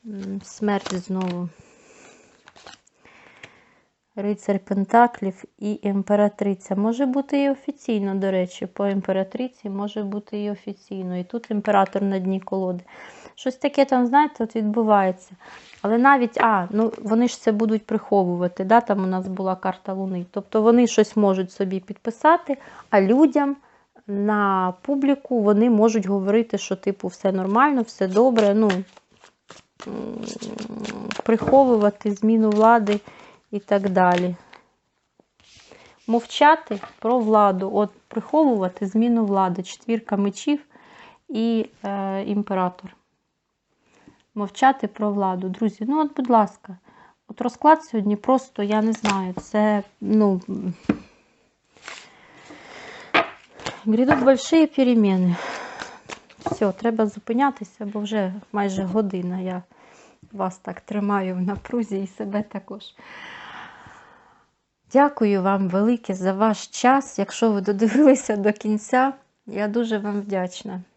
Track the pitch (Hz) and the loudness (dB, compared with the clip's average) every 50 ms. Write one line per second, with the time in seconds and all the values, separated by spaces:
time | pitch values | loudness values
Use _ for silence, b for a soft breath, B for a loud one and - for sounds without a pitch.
0 | _ 233 208 196 196 196 196 196 - - - - 214 208 202 196 - - 190 180 | _ -14 -14 -12 -10 -10 -10 -10 -12 -14 -12 -6 -4 -2 -2 -2 -4 -6 -8 -8
1 | 180 - 185 185 185 180 175 175 180 170 160 b b b b b b b b b | -6 -6 -6 -4 -4 -4 -4 -6 -8 -10 -12 b b b b b b b b b
2 | b b b b b b b b b b _ - - - - _ _ _ _ b | b b b b b b b b b b _ -20 -20 -20 -20 _ _ _ _ b
3 | b b b b b b b b b b b b b b b b b b b b | b b b b b b b b b b b b b b b b b b b b
4 | _ _ _ 208 196 202 208 202 - - 202 190 - - 202 196 196 190 - 233 | _ _ _ -6 -4 -4 -4 -4 -2 -2 -2 -2 -2 -2 -2 -2 -2 4 6 6
5 | 240 240 240 - - 196 185 - - _ _ _ - 208 208 - - 208 196 196 | 6 4 2 -4 -6 -6 -6 -8 -18 _ _ _ -6 -6 -6 -4 -4 -2 -2 -2
6 | 190 - 208 208 208 202 208 - 208 202 196 185 - - 190 196 202 220 233 240 | 0 2 2 2 2 2 0 -2 -4 -4 -4 -4 -6 -6 -4 -2 -2 -2 0 -2
7 | 285 262 254 277 277 285 294 277 277 277 269 269 - - 294 _ - - 226 208 | -2 -2 -2 -4 -4 -2 -2 0 0 0 -2 -4 -6 -12 -12 _ -6 -4 -4 -2
8 | 196 196 190 196 190 196 190 185 185 180 - - - 185 _ - 202 202 196 196 | -2 -4 -4 -2 -2 -2 -2 -2 -2 -4 -6 -12 -12 -12 _ -4 -4 -2 -2 -2
9 | 185 - 190 190 190 190 - - 254 254 _ _ _ 208 196 196 202 202 202 214 | -2 -2 -2 -2 -4 -4 -6 -8 -8 -8 _ _ _ -10 -8 -6 -8 -8 -8 -8
10 | 208 196 202 208 202 - - 208 208 208 208 190 _ - 196 _ _ _ 196 190 | -8 -8 -8 -10 -10 -8 -8 -8 -6 -6 -8 -8 _ -14 -14 _ _ _ -12 -10
11 | 185 180 180 180 180 180 - 240 226 - 220 208 202 - 208 196 196 190 - 196 | -8 -6 -6 -6 -8 -8 -10 -12 -8 -6 -6 -4 -2 2 2 2 2 2 0 -2
12 | 196 196 196 190 185 190 190 190 185 - - 196 190 185 180 180 175 B B B | -2 0 -2 -2 -2 -2 -4 -4 -4 -6 -6 -4 -4 -4 -6 -6 -10 B B B
13 | B B B B B B B - - 262 254 - - 285 285 - 277 269 269 247 | B B B B B B B -8 -6 -6 -6 -4 -6 -4 2 0 2 2 4 2
14 | 247 240 247 285 302 302 302 - 226 220 - 226 214 208 208 233 226 214 208 202 | 2 4 4 4 2 2 0 -6 -6 -4 -4 -4 -4 -2 0 0 2 4 4 4
15 | 196 185 180 185 - - 185 B B B B B B B B B - 202 220 233 | 4 2 -2 -4 -10 -20 -20 B B B B B B B B B -2 0 0 4
16 | 247 269 277 269 240 226 233 - - 226 214 196 175 180 208 208 226 220 - - | 6 6 6 4 2 -2 0 0 2 2 2 2 -2 -2 0 0 0 0 -2 -6
17 | - 208 220 226 247 240 - - - 233 214 208 226 214 220 214 214 - 233 214 | -4 0 2 2 2 2 0 0 -2 0 0 2 0 0 0 -2 -2 -2 -4 -4
18 | - - - 202 185 180 175 175 180 180 180 - 190 190 220 233 233 233 208 190 | -2 0 0 2 2 2 0 -2 -2 -4 -4 -4 0 4 4 4 4 2 -2 -2
19 | 185 185 185 185 185 190 185 185 190 190 185 185 - 190 180 - _ - 190 190 | 0 -2 -2 -4 -4 -6 -8 -6 -4 -4 -4 -4 -4 -6 -6 -6 _ -10 -8 -6
20 | 196 190 185 180 175 - _ 202 196 _ - 220 214 226 233 240 247 233 - - | -6 -6 -6 -8 -8 -8 _ -10 -10 _ -2 2 4 6 6 6 4 4 4 2
21 | 214 - - 214 208 196 190 185 190 185 - - 196 185 185 190 185 - 208 - | 0 2 2 2 2 2 2 0 -2 -6 -4 -6 -4 -4 -4 -6 -8 -10 -16 -10
22 | _ 233 226 - - 302 330 349 - - 277 B B B B B B B - 208 | _ -10 -10 0 4 4 4 4 0 -6 -8 B B B B B B B 2 4
23 | 196 190 233 262 311 294 247 294 285 277 285 277 b b b b b b _ - | 4 4 6 6 4 4 4 2 0 0 -4 -6 b b b b b b _ -20
24 | _ - 202 202 202 208 214 208 202 196 190 190 185 185 180 - _ - 285 277 | _ -8 -6 -2 -2 0 0 2 2 2 2 0 0 -2 -4 -6 _ -4 -2 0
25 | 269 277 277 269 - - 254 240 208 208 208 202 226 247 233 208 214 233 214 226 | 2 0 0 0 -2 -4 -2 0 2 4 4 4 4 4 4 4 4 4 2 0
26 | 190 185 202 196 190 196 202 226 233 226 - 196 - - 196 190 - 202 196 _ | -2 -2 -2 -2 0 0 0 0 0 0 -4 -8 -4 -6 -8 -4 -4 -6 -6 _
27 | - 185 - - - 196 190 185 185 185 202 233 269 302 285 254 226 - - - | -8 -10 -10 -4 -4 -2 -2 -2 -2 0 2 2 4 4 2 0 -2 -4 -4 -4
28 | 196 190 185 208 240 262 240 226 214 202 202 214 220 208 190 180 190 - _ - | -4 0 2 4 4 4 4 4 2 4 4 4 2 2 0 -2 -6 -10 _ -20
29 | _ _ _ _ - - _ _ _ _ - - _ _ _ _ - - - 57 | _ _ _ _ -20 -20 _ _ _ _ -20 -20 _ _ _ _ -14 -12 -10 -10
30 | - - 50 50 50 - - - - 50 - - - - - - - - - - | -10 -10 -10 -10 -12 -12 -12 -12 -12 -12 -12 -12 -12 -12 -12 -12 -10 -12 -12 -12
31 | - - - - - - 226 220 - - 254 269 277 254 240 214 208 208 202 - | -10 -10 -10 -6 0 0 0 0 2 4 6 6 6 6 4 4 2 2 0 0
32 | - 208 202 196 - 220 226 226 220 214 208 208 214 226 233 233 214 202 208 208 | -6 -6 -4 0 2 2 4 4 4 2 4 4 6 6 6 6 4 0 -2 -2
33 | B B B B B B B B B _ - 202 - - 208 202 196 202 185 180 | B B B B B B B B B _ -10 -10 -4 0 -2 0 0 0 2 4
34 | 185 180 180 180 180 180 175 - - _ - - _ _ _ _ _ _ _ _ | 4 4 4 2 0 -2 -4 -8 -14 _ -20 -20 _ _ _ _ _ _ _ _
35 | _ _ _ _ _ _ _ _ b b b b b b b b b b b b | _ _ _ _ _ _ _ _ b b b b b b b b b b b b
36 | _ - 226 233 226 - - - 294 294 320 311 - - 214 196 - - - _ | _ -2 -2 -2 -2 -4 0 4 6 6 6 4 2 -10 -10 -10 -10 -16 -20 _
37 | - 220 247 254 226 214 220 214 208 202 190 185 196 190 - 202 208 202 - - | -2 0 0 0 2 4 4 6 6 4 2 0 -4 -2 0 0 -2 -2 -4 -16
38 | _ _ - 226 - - - 302 320 285 240 208 185 180 185 - 208 196 196 220 | _ _ -10 -10 -6 0 2 2 4 4 2 0 -2 -4 -4 -6 -8 -2 0 0
39 | 226 240 233 233 220 202 202 196 190 185 180 185 180 - - - _ - 226 220 | 2 2 2 2 2 0 2 0 2 0 0 -4 -6 -10 -14 -16 _ -4 -4 -4
40 | 220 - 208 196 202 202 196 - - - 294 294 - B B B B B B B | -2 -4 -2 -2 -2 -2 -4 -4 -2 -2 -2 -2 -2 B B B B B B B
41 | B B B B _ _ 302 220 226 233 233 220 220 - _ _ - 202 196 202 | B B B B _ _ -4 -2 0 0 0 0 -2 -4 _ _ -8 -6 -6 -4
42 | 196 196 190 196 196 - 208 202 202 - 196 185 185 180 180 - - 190 - _ | -4 -4 -4 -6 -4 -4 -4 -4 -2 -2 -2 0 0 -2 -4 -8 -20 -20 -20 _
43 | _ _ _ _ _ _ _ _ _ _ _ _ _ _ b b b b b b | _ _ _ _ _ _ _ _ _ _ _ _ _ _ b b b b b b
44 | b b b b b _ _ 208 208 196 - - 262 262 269 269 - 208 - - | b b b b b _ _ -8 -8 -8 -2 2 2 2 2 2 -4 -8 -6 -4
45 | 214 208 202 202 196 190 185 180 185 185 185 - 226 214 208 - 220 233 285 311 | -4 -2 -2 0 -2 -2 -2 -4 -6 -8 -4 -2 -2 -4 -2 -4 -4 -2 0 0
46 | 311 294 294 - 262 240 247 220 208 190 - _ _ - 185 180 b b b b | 0 -2 -2 -6 0 4 4 4 4 2 -2 _ _ -20 -20 -20 b b b b
47 | b b b b _ _ 214 - 226 233 226 - - 294 320 311 311 - - 220 | b b b b _ _ -12 -6 -6 -6 -6 2 6 6 6 6 4 -6 -4 -2
48 | 196 208 208 202 - - 262 254 254 - _ - 202 202 214 214 214 226 226 - | 0 0 -2 -2 2 2 2 2 0 -6 _ -6 -4 0 0 0 0 0 -2 -2
49 | - 214 202 190 185 185 180 - - - - 214 214 214 208 202 196 - _ _ | 0 0 0 0 -2 -4 -6 -10 -12 -4 -2 0 2 2 0 0 -4 -8 _ _
50 | 208 196 214 214 214 202 190 185 180 - 190 196 185 185 175 B B B B B | -4 0 2 4 4 4 2 0 -4 -8 -10 -6 -6 -8 -8 B B B B B
51 | B B B B B B B B _ _ _ _ _ _ B B B B B B | B B B B B B B B _ _ _ _ _ _ B B B B B B
52 | B B B B B B B B B B B B B B B B B B B B | B B B B B B B B B B B B B B B B B B B B
53 | B B B - - - - - - _ B B B B B B B 214 214 226 | B B B 0 0 0 -8 -20 -20 _ B B B B B B B 0 2 2
54 | 254 254 294 269 254 269 269 247 - - - 320 311 302 - - 269 247 247 226 | 4 4 4 4 6 4 4 4 2 2 4 4 4 4 4 2 2 4 4 4
55 | 214 196 190 185 185 180 175 170 B B B B B B B B B B B B | 4 4 2 2 2 2 0 -2 B B B B B B B B B B B B
56 | B B - - _ _ - _ - - - - 220 202 185 - - 233 226 220 | B B -18 -18 _ _ -20 _ -8 -8 -4 -2 -2 -2 -2 -2 -4 -2 0 0
57 | 220 208 - 208 _ - 233 240 277 277 269 - 214 - _ _ 220 202 208 214 | 0 -2 -2 -8 _ -4 0 0 0 0 0 -4 -14 -18 _ _ -12 -10 -8 -8
58 | 208 202 220 214 196 185 185 208 - _ - 202 202 196 190 190 196 185 180 220 | -6 -4 -2 -2 -2 -2 -4 -8 -14 _ -4 -4 -2 -2 -2 -2 -4 -2 -2 -2
59 | 214 196 190 185 180 180 180 185 185 185 185 180 180 b b b b b b b | -2 -2 -4 -6 -6 -6 -6 -6 -6 -6 -8 -8 -10 b b b b b b b
60 | b b b b b _ - 202 190 185 185 - _ - 180 - _ - 202 208 | b b b b b _ -8 -6 -6 -6 -6 -10 _ -14 -14 -14 _ -8 -6 -4
61 | 202 202 202 202 190 185 185 185 180 185 202 - - - - 240 226 - 202 190 | -2 0 -2 -2 -2 -2 -4 -4 -4 -4 -4 -8 -8 -6 -4 -4 -4 -4 -4 -6
62 | 196 185 - - 220 202 202 208 208 208 - 202 - - - 214 - - B B | -8 -8 -10 -10 -10 -6 -6 -6 -6 -6 -10 -14 -14 -12 -18 -18 -18 -20 B B
63 | B B B B B B B B B B B B B B B B B B B B | B B B B B B B B B B B B B B B B B B B B
64 | B B B B B B B B B B B _ _ _ _ _ _ _ - 262 | B B B B B B B B B B B _ _ _ _ _ _ _ 4 4
65 | 285 285 285 - 226 208 202 196 180 196 196 196 196 180 175 196 208 226 247 233 | 4 4 2 0 0 0 2 2 2 0 0 0 0 0 0 0 2 2 0 0
66 | - - 190 185 185 190 190 190 214 220 208 - - - - - - 247 269 277 | -2 -8 -8 -2 -2 -2 0 2 0 0 0 -2 -6 -14 -10 0 2 4 4 4
67 | 269 - - - 196 - - - 240 226 214 202 190 196 208 196 226 214 208 262 | 0 -4 -6 -6 -6 -6 -2 0 0 0 0 0 0 -2 0 0 0 2 4 6
68 | 302 285 285 269 - - 214 208 196 208 208 - - 214 214 214 214 - - 254 | 6 6 6 6 2 -4 -4 0 0 -2 -2 -2 -4 -4 -4 -4 -4 -2 0 0
69 | 262 277 269 - _ _ _ _ _ - - 196 208 208 208 233 240 226 220 208 | 0 0 -2 -8 _ _ _ _ _ -12 -8 -6 -6 -4 -2 -2 -2 -2 -4 -4
70 | 202 208 202 208 202 208 196 190 185 180 180 - - 208 190 185 180 _ _ | -4 -4 -6 -6 -6 -4 -4 -4 -4 -6 -8 -12 -12 -12 -12 -12 -14 _ _